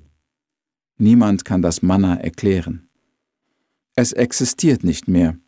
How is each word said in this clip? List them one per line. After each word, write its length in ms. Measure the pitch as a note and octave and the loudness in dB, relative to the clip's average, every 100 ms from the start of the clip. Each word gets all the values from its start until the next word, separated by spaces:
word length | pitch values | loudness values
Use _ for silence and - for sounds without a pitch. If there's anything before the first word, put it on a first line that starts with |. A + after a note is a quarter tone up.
| _ _ _ _ _ _ _ _ _ - | _ _ _ _ _ _ _ _ _ -2
Niemand 480 | G#2+ A#2+ A2 G2 - | 2 4 4 0 -2
kann 160 | F#2+ | -2
das 200 | E2+ E2 | 0 0
Manna 340 | F2+ F#2+ F#2+ F2 | 0 2 2 0
erklären. 720 | - - G#2 F#2+ E2+ E2+ _ _ _ _ _ _ _ _ _ _ _ - | -6 -4 -2 -2 -2 -10 _ _ _ _ _ _ _ _ _ _ _ -2
Es 160 | A#2+ | -2
existiert 720 | - A#2+ - B2 - E3 B2 | 0 -2 -2 -4 -2 0 0
nicht 240 | F#2 D2+ - | 0 -4 0
mehr, 300 | F2+ E2+ D#2+ | 2 2 -2